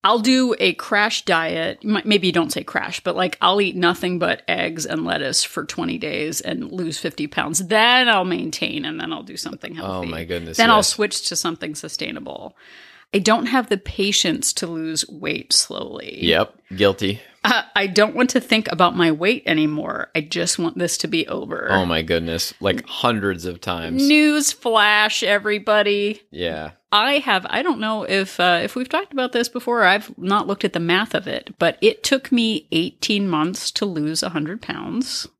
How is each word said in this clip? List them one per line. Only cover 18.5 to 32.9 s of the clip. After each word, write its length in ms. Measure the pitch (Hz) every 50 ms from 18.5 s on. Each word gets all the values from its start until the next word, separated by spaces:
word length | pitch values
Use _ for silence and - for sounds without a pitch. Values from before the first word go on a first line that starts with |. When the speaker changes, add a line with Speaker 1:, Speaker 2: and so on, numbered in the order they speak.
| 226 220 214 -
Speaker 1:
about 240 | - 165 180 175 -
my 140 | 185 175 165
weight 320 | 156 151 170 202 247 - -
anymore. 640 | - 160 156 156 151 151 151 156 156 143 - - - _
I 60 | 165
just 380 | 151 156 - 175 170 170 - -
want 180 | 170 165 -
this 220 | 180 175 165 - -
to 100 | - 156
be 180 | - 165 -
over. 420 | - - 175 - - 170 - - -
Speaker 2:
Oh 160 | 98 95 92
my 160 | 87 82 80
goodness, 500 | 80 80 87 85 82 82 82 82 - - - _
like, 240 | - 98 90 80 -
hundreds 600 | - - - - 123 117 107 98 101 95 85 82
of 160 | 92 87 87
times. 440 | - - 87 85 82 82 82 262 277
Speaker 1:
News 460 | 277 302 302 302 302 294 302 285 -
flash, 680 | - _ - 247 226 220 208 208 208 208 214 214 - -
everybody. 1000 | - 190 208 202 196 214 208 208 196 226 214 214 202 208 202 202 202 208 214 - _ _
Speaker 2:
Yeah. 420 | - - 87 85 80 78 78 76 - _ _ _
Speaker 1:
I 220 | - 208 214 269 285 -
have, 280 | 269 254 208 185 185 -
I 140 | - 214
don't 180 | 277 359 - -
know 260 | 220 220 220 214 190
if, 320 | - 185 196 190 190 - -
uh, 200 | 180 180 175 170
if 140 | - 214 -
we've 120 | 247 254 247
talked 240 | - 320 403 _ -
about 180 | 277 254 247
this 160 | - 240 240 233
before. 360 | - 247 - 240 240 233 208
I've 320 | 180 190 208 220 - - -
not 280 | 175 185 196 208 -
looked 180 | - 202 - -
at 100 | 190 -
the 60 | 170
math 340 | 170 170 170 185 214 - -
of 120 | 160 185
it, 280 | - - 123 - - - _
but 200 | 175 165 - -
it 220 | - 226 - -
took 280 | - - 277 269 269 -
me 340 | 262 240 226 220 220 170 - _
eighteen 560 | - 165 170 -